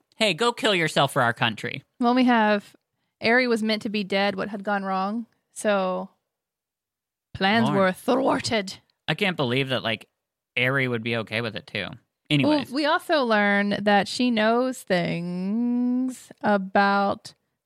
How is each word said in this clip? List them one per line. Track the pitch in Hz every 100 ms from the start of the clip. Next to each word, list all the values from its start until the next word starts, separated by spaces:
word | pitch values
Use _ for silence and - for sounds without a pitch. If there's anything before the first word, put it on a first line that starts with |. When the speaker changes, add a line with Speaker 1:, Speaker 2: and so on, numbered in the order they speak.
| _ -
Speaker 1:
"Hey, | 214
go | 160 233
kill | 233 240
yourself | 185 160 - 143
for | 147
our | 120
country." | - 120 104 117 - - -
Speaker 2:
Well, | 240
we | 247
have, | 247 233 214 208 - _ _ _ _ -
Aerie | - 240 247
was | 226
meant | 220 220
to | 226
be | 208
dead, | 190 196 202 196
what | 196
had | 214
gone | 202 202
wrong. | 196 190 196 226 226 _ _
So | - 214 202 185 185 196 _ _ _ _ _ _ _ _ _ _ _ _
plans | - 190 226 220
Speaker 1:
Lord. | 202
Speaker 2:
were | 190
thwarted. | 190 - 254 269 277 - 254 190 - _ _ -
Speaker 1:
I |
can't | 156 202 165
believe | 127 127 135
that, | 123
like, | 110 110 - _ _ _ _ -
Aerie | 127 139 131
would | 117
be | 117 117
okay | 107 110
with | 117 87
it, | -
too. | 107 92
Speaker 2:
Well, | - _ _ -
Speaker 1:
Anyways. | 147 285 302 240
Speaker 2:
we | 254 294
also | 349 - 311
learn | 240 214 202 202 202 202
that | 208 202 185
she | - 247
knows | 220 220 233 254 254
things | - 180 170 170 175 180 190 220 240 247 247 247 254 247 - -
about | - 202 190 208 202 202 202 - - - _ _